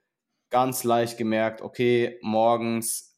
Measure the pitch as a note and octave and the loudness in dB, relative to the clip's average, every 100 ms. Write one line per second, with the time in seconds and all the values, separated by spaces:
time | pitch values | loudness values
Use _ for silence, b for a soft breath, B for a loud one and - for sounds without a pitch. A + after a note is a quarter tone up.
0 | _ _ _ _ _ B2 C3 B2+ A#2 A#2 | _ _ _ _ _ 0 0 -2 0 2
1 | A#2 - A2 A2 A2 A2 - - B2 A#2+ | 0 -2 -2 0 0 -4 -10 -2 2 2
2 | A#2+ - A2 A2 A#2 A#2 A#2 A#2 A2+ - | 0 -4 -2 2 4 2 0 -4 -4 -8
3 | - | -12